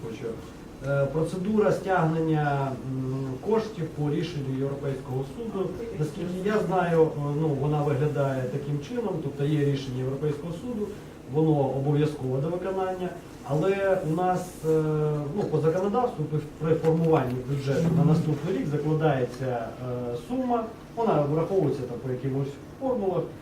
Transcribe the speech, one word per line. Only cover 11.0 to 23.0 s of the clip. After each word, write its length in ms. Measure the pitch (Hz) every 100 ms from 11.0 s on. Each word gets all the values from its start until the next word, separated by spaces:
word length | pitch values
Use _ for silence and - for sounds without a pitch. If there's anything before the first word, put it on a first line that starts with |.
| - - -
воно 160 | 143 156 143
обов'язкове 800 | 131 139 139 147 151 - 131 135
до 80 | 160
виконання, 600 | 180 180 190 185 185 180 - - - -
але 500 | 151 185 196 196 185 156
у 20 | 160
нас, 320 | 180 180 - - 156
е, 140 | 156 156 151 151 147 143 202
ну, 60 | -
по 80 | 151
законодавству 640 | 160 175 202 233 240 -
при, 140 | 143 151 - -
при 140 | 156
формуванні 600 | 156 160 160 160 151 123 123 127
бюджету 380 | 139 135 165 165 160
на 60 |
наступний 540 | 143 151 156 147 170 262
рік 80 | 156
закладається, 800 | 143 151 151 156 131 123 - 131
е, 680 | 120 113 - 127 123 120 120 -
сума, 360 | 254 247 233 214 - - -
вона 240 | 220 156
враховується 640 | 139 160 - 190 139 -
там 160 | 127 117 131
по 60 |
якимось 360 | 123 135 135 139 - - -
формулах, 420 | 262 214